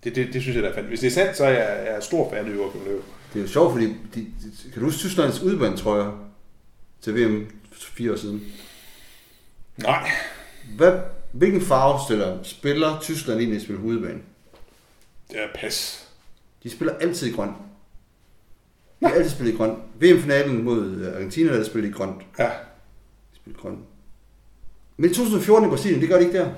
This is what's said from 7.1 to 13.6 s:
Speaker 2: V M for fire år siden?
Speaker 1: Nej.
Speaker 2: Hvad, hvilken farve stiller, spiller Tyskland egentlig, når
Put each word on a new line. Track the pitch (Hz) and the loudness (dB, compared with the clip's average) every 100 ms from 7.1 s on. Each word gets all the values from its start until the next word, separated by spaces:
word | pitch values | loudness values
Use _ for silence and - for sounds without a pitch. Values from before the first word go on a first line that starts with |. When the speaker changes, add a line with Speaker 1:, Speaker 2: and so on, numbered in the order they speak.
| 107 | 2
Speaker 2:
V | 117 | 2
M | 107 107 - - | 2 -4 -14 -20
for | - - | -20 -16
fire | - 117 | -6 -4
år | 101 | -4
siden? | 104 104 101 101 - - - - - - _ _ - - - - | -4 -8 -10 -14 -18 -20 -20 -20 -20 -20 _ _ -20 -20 -18 -8
Speaker 1:
Nej. | 113 139 - - - - - - 123 104 | 0 0 0 -2 -4 -12 -18 -18 -16 6
Speaker 2:
Hvad, | 165 180 - - - | 6 6 -2 -4 -6
hvilken | 123 185 196 | 2 4 4
farve | - 135 135 135 - | 4 4 6 2 0
stiller, | 110 92 92 | 0 0 -4
spiller | - - 139 147 156 156 | -10 -6 -2 0 0 0
Tyskland | - 156 - 113 | -6 -6 -2 0
egentlig, | 117 | 0
når | 104 | -2